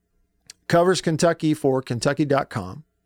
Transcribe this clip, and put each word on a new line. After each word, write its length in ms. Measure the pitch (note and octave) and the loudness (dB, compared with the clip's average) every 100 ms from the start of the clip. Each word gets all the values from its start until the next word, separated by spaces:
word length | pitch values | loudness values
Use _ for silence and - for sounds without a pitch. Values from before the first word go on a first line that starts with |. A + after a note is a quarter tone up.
| _ _ _ _ - _ - | _ _ _ _ -20 _ 0
covers 320 | E3+ F3+ E3+ | 2 4 2
Kentucky 520 | F3 D#3 F3 E3 D#3 | 0 0 0 0 0
for 300 | D3 C#3 C3 | 0 0 0
Kentucky 420 | - A#2+ C#3+ C#3+ | -2 -4 -2 -2
dot 240 | D3 C#3 - | 0 0 -2
com, 360 | - F#2 C3+ - _ | -8 -10 -14 -20 _